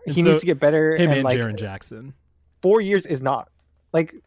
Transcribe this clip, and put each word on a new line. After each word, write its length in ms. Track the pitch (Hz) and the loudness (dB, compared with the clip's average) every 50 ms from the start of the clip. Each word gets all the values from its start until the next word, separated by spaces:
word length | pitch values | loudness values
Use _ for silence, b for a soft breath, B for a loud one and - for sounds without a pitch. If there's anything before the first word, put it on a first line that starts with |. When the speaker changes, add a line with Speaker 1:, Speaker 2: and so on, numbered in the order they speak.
| - | -10
Speaker 1:
And 80 | 165 143 | -4 0
Speaker 2:
he 60 | 175 | 2
Speaker 1:
so 100 | 170 180 | 4 4
Speaker 2:
needs 100 | - 156 | 4 2
to 40 | 165 | 2
get 140 | 175 160 135 | -2 -2 0
better, 360 | 156 147 156 156 156 156 160 | 2 2 2 2 2 0 0
Speaker 1:
him 140 | 160 175 160 | 2 2 2
Speaker 2:
and, 40 | 143 135 | 2 2
Speaker 1:
and 40 | 135 | 0
Speaker 2:
like, 140 | 131 127 | 0 -2
Speaker 1:
Jaren 180 | 123 117 110 104 | -2 -2 -4 -6
Jackson. 560 | 104 107 101 95 95 - - 113 110 123 139 135 _ _ _ _ _ _ _ _ _ | -8 -10 -10 -12 -12 -16 -18 -18 -18 -18 -20 -20 _ _ _ _ _ _ _ _ _
Speaker 2:
four 200 | - 185 208 226 | 2 2 4 4
years 240 | 208 190 202 190 - | 2 2 0 0 0
is 160 | - 165 131 | -2 -4 -2
not, 280 | 131 135 135 117 - - _ _ _ _ _ _ _ _ - | -2 -2 -2 -2 -4 -10 _ _ _ _ _ _ _ _ -2
like, 200 | 165 165 156 - - _ | -2 -2 -2 -6 -18 _